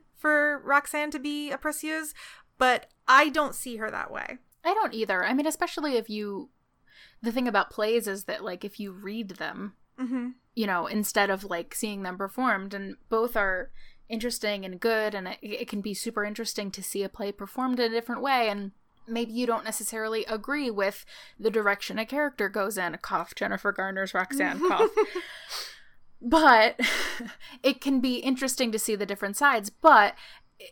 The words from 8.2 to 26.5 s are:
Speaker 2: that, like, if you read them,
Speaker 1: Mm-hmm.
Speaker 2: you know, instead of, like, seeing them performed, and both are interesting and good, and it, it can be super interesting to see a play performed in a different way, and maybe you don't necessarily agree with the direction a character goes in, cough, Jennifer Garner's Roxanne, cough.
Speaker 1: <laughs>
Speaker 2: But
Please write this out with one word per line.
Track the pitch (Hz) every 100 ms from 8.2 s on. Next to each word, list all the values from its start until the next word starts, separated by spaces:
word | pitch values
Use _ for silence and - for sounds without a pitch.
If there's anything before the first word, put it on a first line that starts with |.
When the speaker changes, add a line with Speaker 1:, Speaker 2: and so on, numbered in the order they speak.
Speaker 2:
that, | - -
like, | 196 185
if | 202 -
you | 202
read | 185 196 220 202
them, | 175 160 190 202 - _ -
Speaker 1:
Mm-hmm. | 254 254 247 254 _
Speaker 2:
you | - 202
know, | 180 165
instead | 214 208 214 196
of, | 190
like, | 196 170 175
seeing | - 214 202
them | 185 185
performed, | 196 - 254 202 196
and | 196 196 - -
both | 220 240 240
are | 196 185 - - - - -
interesting | 220 240 240 208 202
and | 190 185
good, | 226 220 214
and | 202 185
it, | -
it | 208 208 240
can | 202
be | 208
super | 196 233 214
interesting | 208 214 220 - 202
to | 196
see | 190 202
a | 196
play | - 202
performed | 202 196 - 254 247
in | 233
a |
different | 226 233 233
way, | 262 262 220
and | 202 196 - _ _ -
maybe | 233 233
you | 226 240
don't | 226
necessarily | 220 220 214 226 220 220 -
agree | 220 214 294 262
with | 202 196 - - - - -
the | 214
direction | 220 202 202 - 196
a |
character | 220 285 294 - 196
goes | 208 196 196
in, | 175 170
cough, | - 185 175
Jennifer | - 196 196 202
Garner's | 196 190 190 190
Roxanne, | 185 185 180 185 180 359
cough. | 190 440
Speaker 1:
<laughs> | - - 359 - - - - - - - - - -
Speaker 2:
But | 240 311 302